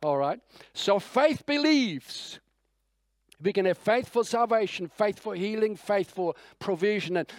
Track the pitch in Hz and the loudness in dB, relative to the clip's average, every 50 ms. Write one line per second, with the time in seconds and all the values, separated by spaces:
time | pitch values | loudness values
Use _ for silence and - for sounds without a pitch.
0 | - 151 143 139 139 143 175 240 - _ - - - - - - - 196 202 196 | -2 0 0 2 0 -2 -2 -6 -10 _ -20 -20 -20 -16 -12 -4 0 0 0 0
1 | - - - 254 294 311 285 - - - 294 294 294 311 311 277 247 202 156 131 | 0 0 2 4 4 4 2 0 -2 -2 0 2 4 4 4 4 2 0 -2 -6
2 | - - - - - - - - _ _ _ _ _ _ _ _ _ _ _ _ | -10 -12 -16 -16 -14 -16 -16 -18 _ _ _ _ _ _ _ _ _ _ _ _
3 | _ _ _ _ _ _ _ - 147 196 202 196 190 185 170 - - 214 220 254 | _ _ _ _ _ _ _ -4 -4 0 0 2 2 2 0 0 0 0 0 0
4 | 247 - - 240 226 - 240 233 240 220 226 220 208 175 - - 180 156 - - | 0 -2 -2 -2 0 0 0 0 2 2 2 2 0 -2 -4 -8 -10 -8 -2 0
5 | 214 208 196 - - 220 196 175 190 208 220 220 214 214 208 - - - 202 196 | 0 0 0 -4 -8 -10 -6 -4 -4 -4 -2 0 0 -2 -2 -4 -4 -2 0 0
6 | 175 - - 185 180 165 - - - - - _ - 202 190 156 185 208 214 196 | 0 -2 -4 -4 -4 -4 -4 -6 -12 -20 -18 _ -6 -4 -2 0 0 0 0 0
7 | 156 160 180 175 151 - - | -2 -2 -2 -2 -2 -4 -8